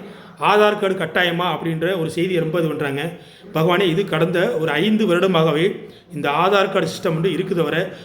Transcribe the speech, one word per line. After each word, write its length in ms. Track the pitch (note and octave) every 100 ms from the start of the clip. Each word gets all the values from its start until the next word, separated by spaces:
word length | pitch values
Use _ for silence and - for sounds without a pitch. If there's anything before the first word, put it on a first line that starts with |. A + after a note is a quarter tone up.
| - - - - D#3
ஆதார் 300 | G#3 G#3 G#3
கார்டு 140 | G3 F#3+
கட்டாயமா 480 | E3 F#3 F3 E3+ F3
அப்படின்ற 340 | D3+ E3 D#3+ E3 F#3+
ஒரு 80 | D#3+ D#3+
செய்தியை 240 | F#3 F3+
ரொம்ப 160 | D#3 F3
இது 80 | E3
பண்றாங்க. 320 | C#3+ D3 C#3 E3 - - - - D#3
பகவானே, 320 | E3 F3 G3
இது 80 | E3 G3+
கடந்த 260 | D#3 F#3 F#3 F3 D#3+
ஒரு 100 | D#3 D3
ஐந்து 220 | G3+ G#3+ G#3+
வருடமாகவே 560 | F3 F#3+ E3+ D#3+ D3+ F#3 - - - - D3
இந்த 120 | C#3+ D3
ஆதார் 280 | F#3 G3+ G3
கார்டு 180 | G3 E3+
சிஸ்டம் 240 | - F#3+ D#3+
வந்து 140 | F#3 D3+
இருக்குது, 260 | F#3 F3 D3
வர 100 | D#3 F#3 -